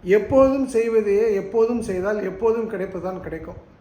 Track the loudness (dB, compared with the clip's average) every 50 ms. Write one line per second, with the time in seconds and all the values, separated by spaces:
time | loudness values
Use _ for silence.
0 | 2 4 2 2 4 4 6 6 6 6 4 0 -2 0 0 0 0 2 2 2
1 | 2 2 2 2 2 2 0 -2 -4 -2 0 2 2 2 0 -4 -4 -4 -4 -4
2 | -2 -2 -2 -2 -4 -6 -6 -2 0 0 0 0 -4 -6 -6 -8 -8 -8 -8 -10
3 | -8 -8 -10 -10 -10 -12 -12 -12 -12 -14 -16 -18 -20 _ -20 _